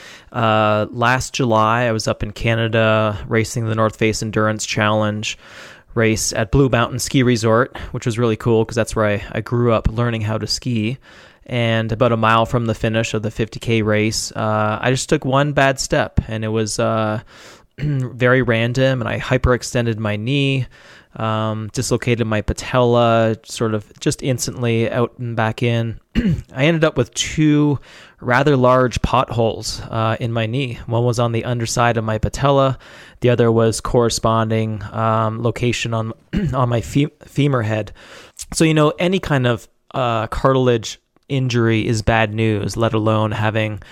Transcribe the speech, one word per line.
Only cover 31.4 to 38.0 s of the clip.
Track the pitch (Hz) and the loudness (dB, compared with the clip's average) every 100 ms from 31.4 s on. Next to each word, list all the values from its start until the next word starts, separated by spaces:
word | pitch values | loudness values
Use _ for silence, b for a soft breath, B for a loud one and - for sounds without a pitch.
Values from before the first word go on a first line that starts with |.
| 120 | -2
underside | 120 113 - 120 113 | -4 -4 0 0 0
of | |
my | 110 110 | -2 -4
patella. | 104 - 135 139 135 127 B B B B | -4 -2 2 4 2 -2 B B B B
The | 120 | 0
other | 120 117 | 4 4
was | 113 113 107 | 4 2 0
corresponding, | - 127 117 - 113 113 110 110 110 107 101 | 0 2 2 0 0 0 0 -2 -2 -6 -8
um, | 113 113 110 110 113 | -4 0 0 0 -2
location | 117 - 123 117 117 | -4 -2 -2 -2 -4
on, | 113 113 - - | -4 -4 -8 -6
<clears throat> | 196 165 | -4 -2
on | 131 123 | 0 0
my | 117 | 0
fe-, | - 139 147 _ | 0 0 0 _
femur | - - 143 131 | -8 0 0 0
head. | 110 110 104 B | -2 -4 -6 B